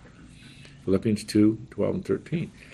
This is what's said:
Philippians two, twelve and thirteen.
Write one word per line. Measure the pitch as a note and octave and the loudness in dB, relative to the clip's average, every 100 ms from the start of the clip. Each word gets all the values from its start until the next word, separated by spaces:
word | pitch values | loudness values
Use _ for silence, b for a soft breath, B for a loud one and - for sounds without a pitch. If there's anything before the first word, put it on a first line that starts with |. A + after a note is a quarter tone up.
| b b b b b b b b | b b b b b b b b
Philippians | - F#2+ A2+ G#2 | 0 0 2 -2
two, | - G#2+ G#2+ A#2 - | 0 4 4 2 -8
twelve | - G2 F#2+ | -4 -4 -2
and | |
thirteen. | F#2+ G2 - E3 C3 B B | -2 -4 -4 -6 -6 B B